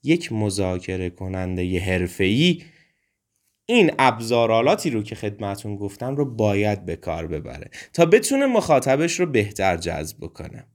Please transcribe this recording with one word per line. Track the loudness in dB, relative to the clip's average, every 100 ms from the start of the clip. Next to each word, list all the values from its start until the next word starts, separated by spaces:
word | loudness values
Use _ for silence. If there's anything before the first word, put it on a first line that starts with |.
یک | 2 0 0
مذاکره | -2 -2 0 -2 -2 -6 -6 -6
کنندهٔ | -8 -8 -6 -4 -4 -2 -2
حرفه‌ای | 0 -2 -2 0 0 2 2 0 -6 _ _ _ _ _ _ _ _ _ 0
این | 4 4 4
ابزارالاتی | 2 2 -2 2 4 4 2 0 0
رو | -4
که | -6
خدمتون | -8 -8 -6 -8 -8 -10 -8
گفتم | -10 -8 -8 -4
رو |
باید | -4 0 2 2 0 -2
به | -6 -8
کار | -6 -6 -6
ببره | -8 -8 -14 -16 -20 -10
تا | 2 6
بتونه | 6 4 0 2
مخاطبش | 2 4 2 4 2 2 0
رو | 0
بهتر | 2 0 0 0 0
جذب | -4 -6 -8 -10
بکنه. | -16 -14 -16 -16 -20